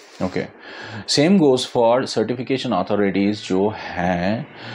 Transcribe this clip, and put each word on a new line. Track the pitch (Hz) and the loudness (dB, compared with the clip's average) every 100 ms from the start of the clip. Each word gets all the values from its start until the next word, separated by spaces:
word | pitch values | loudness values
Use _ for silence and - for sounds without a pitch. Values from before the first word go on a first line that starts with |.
| - - | -20 -6
okay? | 95 - - - - - - 110 98 | -6 -4 -8 -10 -18 -16 -14 -14 -4
Same | - 156 202 | 2 4 6
goes | 151 127 - | 6 4 0
for | 127 113 123 120 - | 2 4 4 0 -2
certification | 107 123 117 131 127 | -2 -2 -2 -4 0
authorities | 95 95 104 101 92 101 | -2 0 0 2 2 0
जो | 107 - 92 101 - | -2 -2 0 0 -2
हैं, | - 90 87 90 90 113 143 - - | -10 -4 -2 0 0 -2 -6 -14 -14